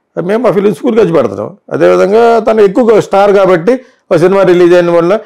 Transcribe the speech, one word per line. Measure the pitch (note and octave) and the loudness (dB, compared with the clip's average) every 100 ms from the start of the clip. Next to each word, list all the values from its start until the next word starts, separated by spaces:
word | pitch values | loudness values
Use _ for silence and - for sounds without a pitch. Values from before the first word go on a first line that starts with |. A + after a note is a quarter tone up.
| _ - | _ -10
మేము | F3 A3 | -6 -2
మా | A#3 | -2
ఫిలిం | F3+ F#3+ | 0 -2
స్కూల్ | - C#4 A3 | -2 -2 -2
ఖర్చు | F#3 | 0
పెడతాం. | D#3+ A2+ G2+ G#2+ - - | 0 -2 -6 -12 -14 -10
అదేవిధంగా | C#3 F3 F3+ F#3 A3 A#3 A#3 | -2 0 2 0 2 2 0
తను | A3 A3 | 0 0
ఎక్కువ | G3+ F#3 A3+ G#3 | 0 2 0 0
స్టార్ | - G3 G#3 | 0 0 2
కాబట్టి, | G3 F#3 F3+ F3+ B3+ - _ - | 2 2 0 0 -4 -6 _ -4
ఒక | F3 | 0
సినిమా | F3+ G3 | 0 2
రిలీజ్ | F#3 F3 F3 | 2 2 2
అయిన | F3+ F3 | 2 2
వల్ల | E3+ E3+ A3 | 0 0 -2